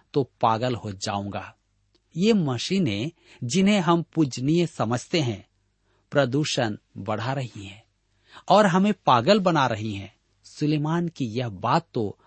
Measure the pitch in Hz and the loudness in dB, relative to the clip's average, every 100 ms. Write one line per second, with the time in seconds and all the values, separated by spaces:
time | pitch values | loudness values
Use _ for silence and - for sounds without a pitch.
0 | _ 147 127 - 113 110 127 113 107 95 | _ -4 -4 0 0 2 -2 -4 -8 -8
1 | 110 101 101 95 95 _ _ _ _ _ | -6 -4 -6 -10 -12 _ _ _ _ _
2 | _ 160 208 214 147 120 - 190 147 101 | _ 0 2 2 2 -2 -2 0 0 -2
3 | 135 - _ - 120 160 190 208 170 170 | -6 -10 _ -10 -2 2 2 2 2 0
4 | 156 160 147 123 131 170 165 - 110 120 | 0 -2 -2 0 0 0 0 -2 -2 -2
5 | - 175 127 98 - _ _ _ _ _ | -2 -2 -2 -4 -10 _ _ _ _ _
6 | - 143 131 135 151 - 113 107 _ 107 | -4 0 0 0 -2 -2 -4 -6 _ -12
7 | 101 107 117 135 123 104 95 95 _ _ | -6 -6 -4 -6 -8 -12 -16 -18 _ _
8 | _ _ _ - - 190 208 180 202 - | _ _ _ -8 4 6 6 4 2 2
9 | - 123 131 214 185 160 131 104 110 98 | 2 4 4 4 4 2 0 -2 -6 -8
10 | 98 _ _ _ - - 147 151 151 170 | -12 _ _ _ -16 -4 -2 0 0 -2
11 | 170 - 120 113 123 92 120 156 - 131 | -4 -6 -6 -4 -6 -4 0 0 0 -6
12 | 101 - | -6 -8